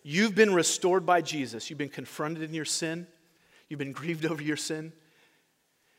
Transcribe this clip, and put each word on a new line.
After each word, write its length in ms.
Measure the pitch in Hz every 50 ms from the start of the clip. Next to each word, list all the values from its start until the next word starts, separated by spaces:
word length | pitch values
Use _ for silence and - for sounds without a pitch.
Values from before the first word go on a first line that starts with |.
| _
You've 320 | 147 147 180 214 226 190
been 180 | 196 220 208 190
restored 520 | 175 160 - - - - 180 180 190 170
by 160 | 175 175 175
Jesus. 480 | 160 - 160 151 131 117 113 110 - -
You've 100 | 160 139
been 100 | 147 135
confronted 540 | - - 131 - - - 156 151 165 160 160
in 100 | 156 160
your 120 | 160 147
sin. 420 | - - - 170 160 165 170 175 - _ _ _ _ _ _ _ _ _ - _ _
You've 100 | 156 143
been 140 | 139 139 131
grieved 320 | 135 143 165 165 156 156
over 160 | 160 170 143
your 160 | 147 151 151 147
sin. 340 | - - 160 156 156 160 - _ _ _ _ _ _ _ _ _ _ _ _ _ _ _ _ _ _ _ _